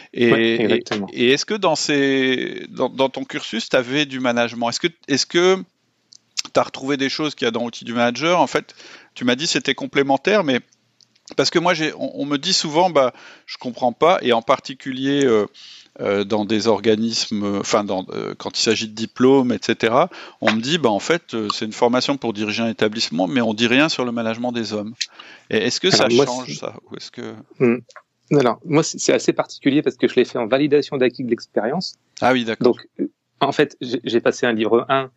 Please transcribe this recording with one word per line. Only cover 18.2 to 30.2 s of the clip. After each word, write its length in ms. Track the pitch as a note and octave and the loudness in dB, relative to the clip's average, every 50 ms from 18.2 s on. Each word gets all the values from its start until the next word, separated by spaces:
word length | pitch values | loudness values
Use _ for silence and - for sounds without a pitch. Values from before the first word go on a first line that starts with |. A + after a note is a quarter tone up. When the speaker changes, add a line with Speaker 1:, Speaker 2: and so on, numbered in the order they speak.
| G#2+ G2+ F#2+ | -8 -8 -8
Speaker 1:
quand 220 | - - - - - | -10 -10 -8 -4 -2
il 40 | - | 0
s'agit 260 | A#2+ A2 G#2 A#2 A2 | 0 0 0 -2 -6
de 60 | G#2+ | -8
diplômes, 580 | A2 A2+ A2 - - B2+ C3 C3+ C#3 B2+ B2 A2 | -8 -8 -6 0 4 6 6 6 6 4 2 0
et 60 | G#2 | -2
cetera, 500 | - - A2 - - A2+ A2+ C3+ E3+ F#3 - - - - - _ | -2 -2 -2 0 0 2 2 2 2 0 -2 -10 -20 -20 -12 _
on 120 | - A2 A2 | 0 0 0
me 80 | A2+ | 0
dit, 180 | A2 C3+ E3 F3 | 0 -2 0 2
bah, 120 | C#3 A#2 | 2 2
en 80 | G#2 G2 | 2 0
fait, 360 | - - D#3+ E3+ - - - | 0 0 -2 -2 -2 -4 -6
euh, 140 | A2+ G#2+ G#2 - | -4 -4 -4 -4
c'est 100 | - A#2 | -6 -8
une 60 | A2 G#2+ | -8 -2
formation 440 | - A#2+ A#2+ A#2+ B2+ - - C#3+ | 2 2 2 4 2 0 0 -2
pour 160 | C3 - A#2 G#2+ | -2 -2 -4 -4
diriger 300 | G2+ G#2+ G#2 G#2 A2 A#2 | -2 -4 -4 -2 -2 -2
un 60 | A2+ | -2
établissement, 580 | G#2+ - A2 A2 G#2+ A2+ - - - E2 F#2 - | 0 0 0 0 0 -2 -4 -4 -2 -2 -2 0
mais 120 | D3 B2+ | 0 0
on 140 | A#2 A2 G#2+ | 0 0 0
dit 120 | G#2 A#2+ | 0 2
rien 220 | A2+ A#2+ C3+ D3+ D#3+ | 2 4 4 2 2
sur 160 | - - B2+ | 0 -2 -4
le 80 | B2 A#2 | -4 -4
management 400 | A#2 A2+ A2+ A2 A2+ A#2+ B2 A#2+ | -4 -4 -4 -4 -4 -4 -4 -4
des 200 | A#2 A2+ G#2+ A2 | -4 -4 -4 -4
hommes. 220 | G#2 G#2 G#2+ B2 - - - - - - - - - _ - | -6 -6 -6 -8 -10 -10 -10 -12 -18 -20 -20 -20 -20 _ -4
Et 80 | - A2 | -2 0
est-ce 220 | G2 B2 - - | 0 0 -2 -2
que 100 | - F#3 | 0 0
ça 140 | F#3 - C3+ | 2 2 2
Speaker 2:
Alors, 120 | B2 A#2+ | 4 4
moi, 100 | B2 C#3 | 4 4
Speaker 1:
change, 200 | B2+ B2 B2+ B2 - | 2 0 -4 -6 -8
Speaker 2:
c'est 60 | - | -10
Speaker 1:
ça ? 200 | - - - - - - - | -10 -10 -10 -12 -12 -16 -18
Ou 60 | - | -16
est-ce 140 | - - - | -16 -16 -16
que 240 | - B2 A#2 A2+ A2 A2 - - - - | -16 -14 -14 -14 -14 -16 -18 -16 -4 0
Speaker 2:
Hmm. 180 | C#3 A#2+ A#2 B2 A#2+ - - - - _ _ _ _ - D#3+ D3 | 2 2 2 0 -4 -10 -20 -20 -20 _ _ _ _ 0 2 4
Alors, 200 | B2+ A#2+ G#2+ - - | 4 2 0 -2 -2
moi, 180 | F3 D3 D#3 D#3+ | 0 2 2 2
c'est, 160 | - - - | 0 -2 -2
c'est 140 | - - C3+ | 0 2 2
assez 220 | - - - E3 | 2 2 0 0
particulier 480 | - - - - - - C#3 C3 D3+ D3 | -2 -2 -6 -6 -4 0 2 2 2 2
parce 140 | C3 - | 0 0
que 120 | - - A#2+ | 0 0 0
je 60 | - | 2
l'ai 80 | B2+ | 2